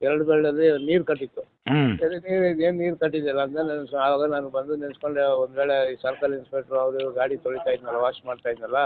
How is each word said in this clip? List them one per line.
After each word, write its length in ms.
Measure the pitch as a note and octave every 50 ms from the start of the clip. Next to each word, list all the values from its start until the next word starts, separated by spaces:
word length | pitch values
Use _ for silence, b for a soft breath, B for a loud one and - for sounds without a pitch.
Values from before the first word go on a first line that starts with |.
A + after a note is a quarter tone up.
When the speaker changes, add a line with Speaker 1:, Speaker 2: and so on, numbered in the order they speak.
Speaker 1:
ಎರಡು 240 | - C3+ D3 D3+ D#3
ಬೆರಳಲ್ಲಿ 600 | D3+ D#3 D#3 D3+ D3+ C#3+ D3 D#3+ D#3+ D3+ C#3+ C3+
ನೀರ್ 180 | D3 E3 F3+ D#3+
ಕಟ್ಟಿತ್ತು. 380 | - D3+ C#3 C3+ B2+ - -
Speaker 2:
ಹ್ಮ್. 560 | - - _ _ - - C3+ D3+ C#3+ B2+ G#2+ E2
Speaker 1:
ಸರಿ, 200 | - D#3+ F3+ F3
ನೀರ್, 260 | E3+ F#3 F#3 F#3+ F#3
ಇದೇನ್ 340 | F3+ F3 D#3 D#3+ F3 F3+ F3
ನೀರ್ 200 | E3+ F3 E3+ -
ಕಟ್ಟಿದ್ಯಲ್ಲ 440 | D#3+ D#3 D3 D#3 D3 D3 C3+ C#3
ಅಂತ 160 | C#3 C3+ C#3 D#3
ನಾನು 280 | E3 D#3 D3+ D3+ C#3+
ಸ-, 100 | B2 C#3
ಆವಾಗ 360 | C#3 C3+ C#3 C#3+ C#3 D3 D3+
ನಾನು 180 | D3 C#3+ C#3 C3+
ಬಂದು 260 | C3 C3+ C3+ C#3+ D3+
ನೆನ್ಸ್ಕೊಂಡೆ, 460 | D3+ C#3+ C#3+ C3+ - - D3 D3 C#3+
ಒಂದ್ 360 | C#3 C#3 C3+ C3 C3 B2+ C3 C3
ವೇಳೆ 360 | C#3 C#3+ C#3 C3+ C3+ C3 B2+
ಈ 20 | B2
ಸರ್ಕಲ್ 320 | - B2+ C3+ - C#3+ C#3+ C#3
ಇನ್ಸ್‌ಪೆಕ್ಟರ್ 440 | C3+ C3 - - C3+ B2+ B2 C3 C3
ಅವ್ರು 220 | C3 C3 C3 C3+
ಇವ್ರು 140 | C3+ C3+ B2
ಗಾಡಿ 240 | B2 B2+ C3+ C#3+ C3
ತೊಳಿತಾ 340 | - - C3 C3 C3+ C3
ಇದ್ನಲ್ಲ, 260 | B2+ B2 B2 A#2+ A2+ A#2+
ವಾಶ್ 280 | B2 B2 B2 - -
ಮಾಡ್ತಾ 240 | B2+ B2 A#2+ - B2
ಇದ್ನಲ್ಲ, 280 | A#2+ A#2 A2+ A2 A#2+ C3+ C#3+